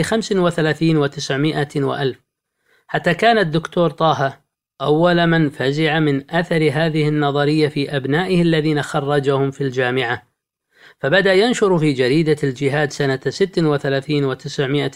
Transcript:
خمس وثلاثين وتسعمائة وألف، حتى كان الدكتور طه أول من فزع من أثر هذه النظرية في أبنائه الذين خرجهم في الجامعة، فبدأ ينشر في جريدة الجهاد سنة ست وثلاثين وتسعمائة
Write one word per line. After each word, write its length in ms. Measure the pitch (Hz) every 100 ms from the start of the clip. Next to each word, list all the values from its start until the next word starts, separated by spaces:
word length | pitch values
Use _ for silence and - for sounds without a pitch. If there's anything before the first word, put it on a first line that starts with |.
خمس 300 | 160 226 -
وثلاثين 640 | 190 175 165 156 151 165 156
وتسعمائة 720 | 143 147 - 135 156 147 147 147
وألف، 420 | 135 127 139 113 _ _ _ _ _ _ _
حتى 260 | 156 175
كان 240 | 160 220 226
الدكتور 520 | 180 160 - 180 165
طه 560 | - 160 147 135 - _ _ _ _
أول 460 | 135 151 175 170 170
من 220 | 165 151
فزع 500 | - 131 147 160 156
من 320 | 151 139 -
أثر 380 | 170 175 165 156
هذه 340 | 139 165 156 151
النظرية 600 | 151 143 139 143 156 151
في 280 | 147 139 143
أبنائه 460 | 131 147 185 180
الذين 400 | 170 160 151 147
خرجهم 680 | 135 160 139 147 135 139 139
في 100 | 135
الجامعة، 640 | 139 127 123 127 120 120 - _ _ _ _ _ - _
فبدأ 340 | 135 180 196
ينشر 440 | 185 233 233 202 175
في 160 | 151
جريدة 420 | 127 127 151 160 147
الجهاد 480 | 143 123 139 143 147
سنة 280 | - 139 135 139
ست 320 | - 190 180
وثلاثين 680 | 160 143 147 135 131 147 139
وتسعمائة 680 | 131 147 - 135 143 139